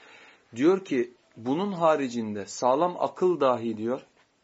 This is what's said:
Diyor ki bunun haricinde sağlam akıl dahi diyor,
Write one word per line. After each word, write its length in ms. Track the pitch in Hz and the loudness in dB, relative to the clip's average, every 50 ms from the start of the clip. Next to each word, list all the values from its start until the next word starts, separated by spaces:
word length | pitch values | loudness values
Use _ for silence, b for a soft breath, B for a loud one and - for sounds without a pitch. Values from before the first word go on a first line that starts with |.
| B B B B B B B B B _ 110 | B B B B B B B B B _ -2
Diyor 300 | 113 139 170 190 185 190 | 2 4 4 4 2 0
ki 280 | - 143 123 117 - - _ _ _ _ | -2 -2 -2 -2 -2 -6 _ _ _ _
bunun 340 | 117 113 123 139 170 202 208 | -8 -4 -2 -2 0 -2 -2
haricinde 720 | 190 165 170 160 156 143 139 123 117 120 110 107 104 104 95 | -2 2 2 4 4 2 0 -4 -4 -4 -4 -4 -6 -8 -8
sağlam 500 | - - - 131 123 131 143 170 180 180 - | -10 -6 0 2 2 4 4 2 0 -2 -2
akıl 400 | - 135 - - 185 185 175 147 | -4 -6 -2 0 0 0 2 2
dahi 380 | 139 131 123 113 113 117 110 | 2 2 2 0 -2 -4 -4
diyor, 240 | 104 110 117 127 - - _ _ _ _ _ _ _ | -4 -4 -4 -4 -6 -8 _ _ _ _ _ _ _